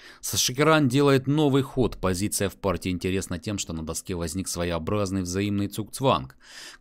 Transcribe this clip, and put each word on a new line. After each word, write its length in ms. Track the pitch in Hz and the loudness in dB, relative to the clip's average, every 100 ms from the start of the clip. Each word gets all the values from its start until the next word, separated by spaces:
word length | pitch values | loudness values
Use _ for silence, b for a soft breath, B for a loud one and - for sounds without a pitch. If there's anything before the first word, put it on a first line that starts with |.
| B B | B B
"Сашикиран 680 | - 107 - 127 151 156 139 | -6 -2 0 2 4 6 4
делает 360 | 135 143 135 135 | 4 6 4 4
новый 360 | 151 147 135 | 2 4 2
ход. 400 | 131 - 107 - | 2 0 0 0
Позиция 480 | 92 90 101 - 98 | -2 0 -2 -2 -2
в 80 | - | -2
партии 340 | 98 85 95 | -2 -2 -2
интересна 480 | 90 92 95 - 87 | -2 -2 -2 -2 -6
тем, 180 | - 101 | -6 -6
что 140 | - | -6
на 140 | 82 80 | -6 -6
доске 280 | 80 - | -8 -6
возник 360 | 90 82 95 87 | -4 -4 -4 -6
своеобразный 720 | 87 87 85 80 104 98 95 | -4 -2 -2 -2 -2 0 -2
взаимный 480 | 90 92 101 101 98 | -2 -2 0 0 -2
цугцванг. 640 | - 104 - 131 87 65 - B B B B | -4 -8 -2 0 0 -2 -16 B B B B